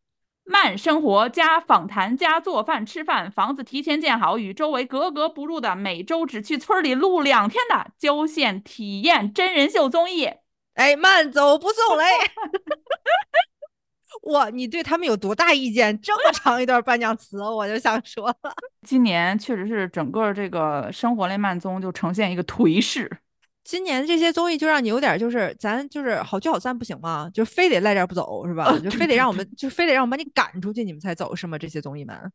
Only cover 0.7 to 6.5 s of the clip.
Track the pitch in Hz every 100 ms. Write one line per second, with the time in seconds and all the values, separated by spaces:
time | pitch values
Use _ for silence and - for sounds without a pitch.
0.7 | 190 330 311 294 196 233 339 320 320 330
1.7 | 208 156 208 190 254 339 330 349 269 320
2.7 | 277 220 - 311 254 175 202 208 277 247
3.7 | 269 302 294 302 233 170 220 196 202 311
4.7 | 262 254 262 349 294 320 311 294 330 233
5.7 | 185 196 170 - 330 330 339 -